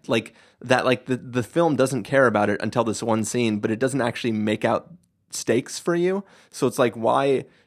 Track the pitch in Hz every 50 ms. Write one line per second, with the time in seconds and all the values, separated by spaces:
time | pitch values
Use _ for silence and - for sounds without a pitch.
0 | - - 123 117 107 - _ _ - _ _ - - 123 127 123 - 127 127 123
1 | - - 127 120 - 127 117 123 113 - - 165 170 160 143 123 135 131 139 120
2 | 98 - 139 139 135 117 107 104 104 104 104 - - 110 - 123 113 113 98 -
3 | 113 117 110 110 107 - - 123 120 113 107 104 110 110 110 107 131 127 127 131
4 | 117 120 - - - 117 110 107 107 107 107 107 - 113 113 - - - - -
5 | _ _ _ _ _ - - - - - - - 131 - - - - 180 170 170
6 | 175 185 190 202 196 - - - - _ - - 139 123 - - 127 120 - 117
7 | 113 117 123 131 139 139 135 - - - _ _ _